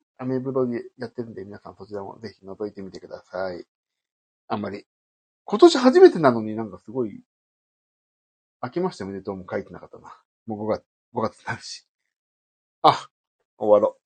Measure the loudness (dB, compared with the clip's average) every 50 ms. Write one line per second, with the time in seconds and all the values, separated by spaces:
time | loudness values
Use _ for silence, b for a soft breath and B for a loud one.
0 | _ _ _ -10 -6 -4 -4 -4 -4 -2 -2 -2 0 -2 -2 -6 -8 -10 -14 -14
1 | -14 -10 -10 -10 -12 -10 -12 -14 -14 -14 -16 -18 -18 -20 -18 -18 -14 -12 -12 -10
2 | -10 -12 -14 -16 -16 -18 -18 _ -18 -16 -10 -10 -10 -10 -10 -12 -14 -14 -16 -18
3 | -16 -16 -16 -18 -14 _ -8 -8 -6 -8 -8 -10 -14 _ _ _ _ _ _ _
4 | _ _ _ _ _ _ _ _ _ -8 -8 -6 -6 -8 -10 -12 -16 _ _ _
5 | _ _ _ _ _ _ _ _ _ -4 4 6 6 6 6 6 4 6 8 10
6 | 10 8 8 6 4 4 4 2 -2 -4 -6 -6 -8 -8 -12 -16 _ -8 -6 -4
7 | -4 -4 -6 -12 -20 _ _ _ _ _ _ _ _ _ _ _ _ _ _ _
8 | _ _ _ _ _ _ _ _ _ _ _ _ -12 -8 -4 -2 -2 -2 -4 -6
9 | -10 -10 -10 -8 -8 -8 -8 -8 -8 -6 -6 -6 -6 -8 -14 -18 -18 -20 -20 -20
10 | -20 -20 -20 -20 _ _ _ _ _ -10 -8 -6 -4 -2 -4 -4 -6 _ _ _
11 | _ _ -6 -4 -4 -4 -4 -8 -10 -10 -10 -10 -10 -14 -16 -18 -20 _ _ _
12 | _ _ _ _ _ _ _ _ _ _ _ _ _ _ _ _ 4 4 4 2
13 | -2 -14 _ _ _ _ _ _ _ _ _ -4 4 6 6 6 6 4 0 _
14 | _